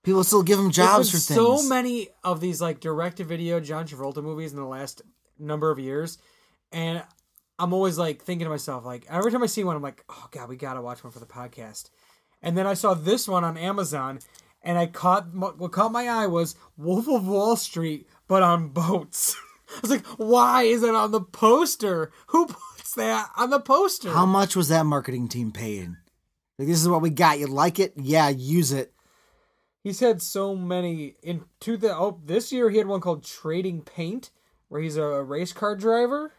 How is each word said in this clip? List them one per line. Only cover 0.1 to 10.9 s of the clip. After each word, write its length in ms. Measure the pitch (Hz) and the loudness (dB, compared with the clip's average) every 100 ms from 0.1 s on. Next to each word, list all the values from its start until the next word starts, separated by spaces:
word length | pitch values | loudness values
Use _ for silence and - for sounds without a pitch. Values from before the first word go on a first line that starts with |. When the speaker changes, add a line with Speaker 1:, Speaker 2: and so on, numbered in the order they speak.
| 190 | 2
Speaker 1:
still 200 | 185 208 | 4 4
give 160 | 175 202 | 6 4
him 120 | 196 | 4
jobs 400 | 170 185 208 226 | 6 6 6 4
Speaker 2:
There's 140 | 170 - | 0 2
Speaker 1:
for 80 | |
Speaker 2:
been 120 | 180 233 | 4 6
Speaker 1:
things. 160 | 277 | 4
Speaker 2:
so 60 | 277 | 2
many 400 | 254 247 240 190 _ | 0 0 -4 -6 _
of 160 | 185 165 | -4 -2
these, 220 | 180 156 | -4 -4
like, 180 | 170 143 | -4 -4
direct-to-video 800 | 165 156 175 175 165 165 170 170 | -6 -4 -4 -6 -8 -6 -2 -4
John 280 | 147 156 165 | -4 -8 -8
Travolta 360 | 139 139 139 | -8 -8 -8
movies 280 | 147 156 160 | -8 -8 -10
in 60 | 143 | -10
the 60 | 135 | -10
last 360 | 131 139 - - _ _ _ | -10 -12 -14 -20 _ _ _
number 300 | 151 151 156 | -8 -2 -2
of 80 | 139 | -2
years, 380 | 131 139 165 - _ _ _ _ _ | -4 -6 -6 -12 _ _ _ _ _
and 320 | 165 165 165 - _ _ _ _ - | -6 -4 -6 -10 _ _ _ _ -6
I'm 140 | 175 | -2
always, 240 | 185 190 160 | 2 2 0
like, 240 | 165 147 | -4 -4
thinking 240 | - 175 160 | -6 -6 -4
to 40 | |
myself, 360 | 147 - 131 120 | -6 -6 -10 -10
like, 200 | 123 - | -14 -8
every 220 | 170 220 | -2 0
time 120 | 240 | 0
I 40 | 240 | -2
see 160 | - | -2
one, 120 | 185 156 | -4 -4
I'm 60 | |
like, 220 | 139 - - | -8 -14 -20
"Oh, 180 | - - | -20 -18
God, 180 | 139 120 | -16 -14
we 60 | 127 | -12
gotta 260 | 135 131 | -10 -10
watch 220 | 120 | -10